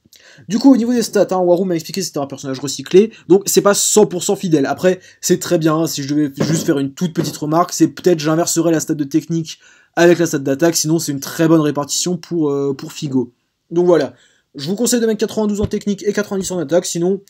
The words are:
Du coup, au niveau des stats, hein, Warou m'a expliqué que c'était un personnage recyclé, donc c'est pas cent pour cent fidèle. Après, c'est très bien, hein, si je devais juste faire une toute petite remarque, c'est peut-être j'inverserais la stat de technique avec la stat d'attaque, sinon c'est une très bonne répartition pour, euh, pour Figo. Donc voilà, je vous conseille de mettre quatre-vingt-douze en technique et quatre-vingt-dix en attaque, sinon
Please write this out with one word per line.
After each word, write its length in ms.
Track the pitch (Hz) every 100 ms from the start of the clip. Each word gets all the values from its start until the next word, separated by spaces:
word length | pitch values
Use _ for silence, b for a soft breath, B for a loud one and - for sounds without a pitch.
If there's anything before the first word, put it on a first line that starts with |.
| _ B B B -
Du 100 | 226
coup, 160 | 277
au 40 | 233
niveau 140 | 233
des 120 | 247
stats, 240 | - 202 175
hein, 80 | 185
Warou 280 | 175 175
m'a 100 | 190
expliqué 260 | 165 - 190
que 60 | 165
c'était 100 | 147
un 80 |
personnage 340 | 139 131 139 131
recyclé, 520 | 139 - 135 180 220 B -
donc 160 | 190
c'est 160 | - 190
pas 140 | 202
cent 320 | 196 - 214 175
pour 160 | 175
cent 120 | -
fidèle. 300 | 196 185 151
Après, 360 | 135 - 185 180 B B
c'est 160 | - 175
très 220 | - 175
bien, 160 | 160
hein, 100 | 156
si 160 | 160 147
je 140 | 139
devais 160 | 147 143 139 139
juste 180 | 160
faire 140 | 175 143
une 160 | 139
toute 180 | - 180
petite 240 | 170 151 -
remarque, 360 | 151 160 180
c'est 160 | - 151
peut-être 280 | - 180 165
j'inverserais 540 | 151 160 165 170 165
la 80 | 156
stat 160 | -
de 80 | 151
technique 560 | 139 156 151 165 160 - b b b
avec 240 | 165 175 170
la 80 | 160
stat 120 | 151
d'attaque, 360 | 139 139 170
sinon 220 | 165 156 165
c'est 140 | 151
une 80 | 139
très 280 | - - 160
bonne 120 | 165
répartition 560 | 151 143 139 - 175
pour, 360 | 170 - 170 147
euh, 220 | 139 139
pour 200 | 135 156
Figo. 400 | - 147 131 120 _ _ _ -
Donc 160 | 170
voilà, 280 | 180 156 120 b b b _
je 140 | 139 143
vous 60 |
conseille 260 | 202 240 240
de 40 |
mettre 140 | 226 214
quatre-vingt-douze 400 | 208 220 208 208
en 60 |
technique 380 | 208 208 202 196
et 100 | 208
quatre-vingt-dix 380 | 202 202 196 180
en 80 | 180
attaque, 260 | 139 170
sinon 360 | - 170 180 196